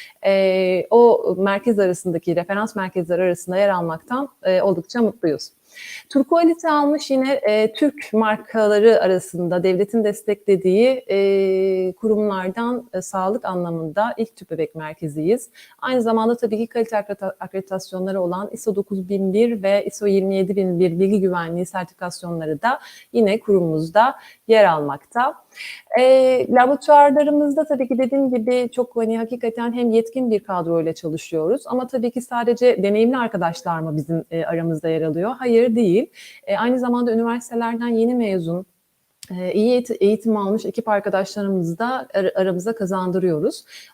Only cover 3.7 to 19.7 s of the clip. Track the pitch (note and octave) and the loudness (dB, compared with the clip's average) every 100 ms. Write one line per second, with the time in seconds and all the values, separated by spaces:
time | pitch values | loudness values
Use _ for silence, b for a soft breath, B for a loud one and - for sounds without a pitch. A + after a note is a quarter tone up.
3.7 | F3+ E3 D#3+ - B3 C#4 _ F#3+ F#3 G3 | 0 -4 -8 -6 -6 -6 _ 0 2 2
4.7 | E3+ - A#3+ A3 - E3 C#3+ - _ B | -2 -4 -2 -2 0 -4 -4 -8 _ B
5.7 | B B B - C#4 - E4+ E4+ E4 E4 | B B B -4 -2 2 4 4 2 0
6.7 | D4 C#4+ D4+ - C4+ C4 C#4 G#3+ G#3+ A3 | 2 2 0 0 -2 0 0 2 2 0
7.7 | A3 D4 - - G#3+ A3 G#3+ - A3+ G#3 | 0 -2 -2 -4 0 0 -2 -4 0 2
8.7 | G#3 A3+ A3 F#3 F#3 - F3 F3 F3+ F#3+ | 6 6 6 4 0 -2 -6 -2 0 0
9.7 | F3+ G3+ A#3 G#3 G#3 - G#3 - F#3 F#3 | 0 0 0 0 -2 -4 -4 2 2 4
10.7 | G3 B3+ B3+ - G3 G3 G3 F#3+ F#3+ F#3+ | 4 4 2 -2 0 2 2 2 0 0
11.7 | F#3 F#3 F3+ A3 G#3+ G#3 F#3+ F#3 G#3 A#3 | 0 -4 -4 0 0 0 -2 -6 -4 -4
12.7 | B3 B3 F#3 - F#3+ F#3 G#3+ G3 F3+ E3+ | -4 -6 -10 -6 -4 -2 -4 -4 -4 -4
13.7 | E3 D#3+ G3 A#3 - A3 - - D#3+ D3+ | -6 -4 -2 -4 -4 -8 -8 -12 -6 -6
14.7 | D#3+ D#3 D#3+ D#3 D3+ D#3+ B3+ - B B | -6 -12 -10 -8 -4 -2 -2 -4 B B
15.7 | B B3+ B3+ A3+ A3+ A3+ A#3+ G#3+ G#3+ A#3 | B -4 -2 0 0 0 -2 -2 -4 -4
16.7 | A#3+ A3+ G#3+ G#3 G3 F#3+ - F#3+ F#3+ F#3+ | -4 -2 -4 -6 -8 -10 -10 -10 -10 -8
17.7 | F#3+ - F#3 F#3+ F#3+ F3 F3+ G#3 - A3 | -10 -8 -8 -4 -4 -4 -4 -8 -6 -4
18.7 | G3 - G3 F#3 G3 F#3+ G3+ A#3 A3+ F#3+ | -4 -6 -8 -4 -2 0 2 2 0 0